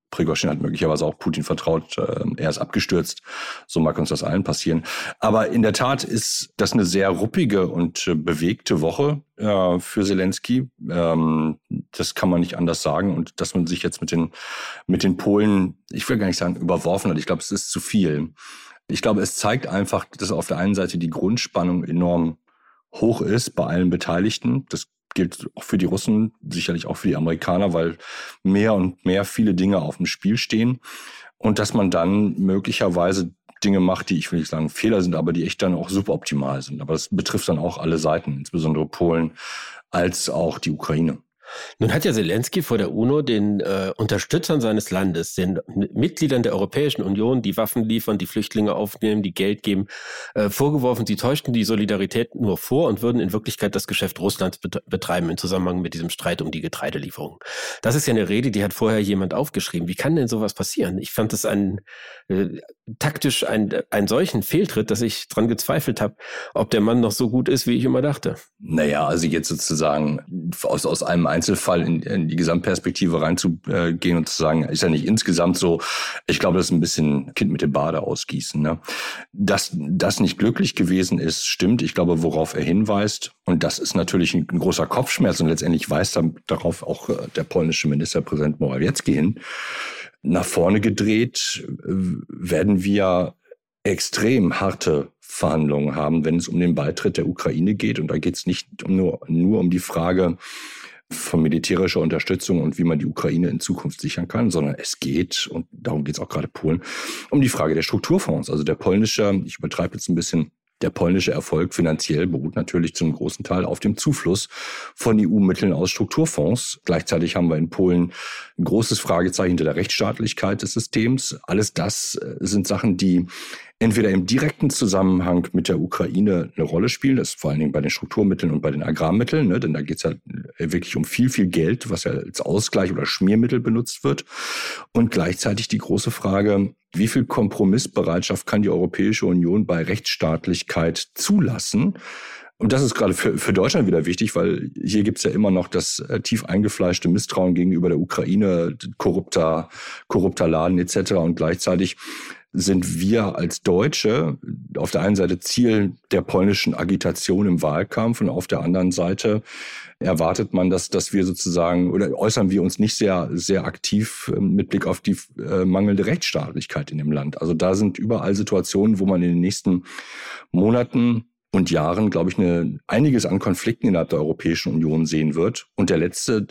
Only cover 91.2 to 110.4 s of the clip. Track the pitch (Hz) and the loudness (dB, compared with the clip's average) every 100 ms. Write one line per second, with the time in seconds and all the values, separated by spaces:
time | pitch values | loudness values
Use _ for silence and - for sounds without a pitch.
91.2 | 127 - - - - - - 95 90 82 | 2 -2 -4 -6 -8 -10 -4 -2 -2 -4
92.2 | - - 90 90 98 98 98 101 95 90 | -8 -10 -2 0 4 2 4 2 4 2
93.2 | 85 - _ - _ _ - 95 - - | 0 -6 _ -20 _ _ -2 -2 -2 0
94.2 | 107 131 87 - 95 - - 76 69 _ | 2 4 2 2 -2 -2 0 0 -2 _
95.2 | - - 82 78 73 71 73 71 76 82 | -16 -4 0 2 2 0 0 -2 0 0
96.2 | 78 85 - 87 87 80 76 - 101 - | 2 0 0 0 2 2 -2 -2 -2 0
97.2 | 87 90 82 76 95 104 110 113 78 - | -2 -2 -4 0 0 0 -2 -2 -2 -2
98.2 | 92 - - - - - - 95 90 - | -2 -4 -4 -4 -6 -12 -2 2 2 -2
99.2 | - 82 90 110 90 90 - 82 87 92 | -2 2 4 4 2 0 -2 -2 0 2
100.2 | 87 85 - - - - - - _ - | 2 0 -10 -16 -16 -16 -20 -20 _ -12
101.2 | - 82 78 80 - 73 92 90 80 80 | -2 2 2 2 0 2 2 2 0 0
102.2 | - 90 - 87 76 - 82 78 73 - | -2 -2 0 0 0 2 2 2 0 -2
103.2 | - 82 143 151 - - 143 - 151 - | 0 2 0 0 -4 -4 -4 -6 -6 -4
104.2 | 87 110 117 87 71 - - - - 73 | -4 0 0 2 -2 -4 -8 -6 -2 -2
105.2 | 92 - - 82 - - - 76 73 76 | -2 -4 -4 -6 -10 -10 -4 -4 -4 -6
106.2 | 76 76 - - 80 87 - - - - | -6 -6 -6 -4 0 0 -2 -10 -10 -10
107.2 | - 143 131 - 80 78 80 104 - 185 | 0 2 4 2 0 0 0 -2 2 0
108.2 | - 76 69 76 73 113 - 98 110 - | 2 -2 -2 -2 -2 0 2 4 2 2
109.2 | 101 98 - - - - 87 - - 82 | 2 0 -2 -8 -6 -4 -4 -4 -2 0
110.2 | - 85 | 0 0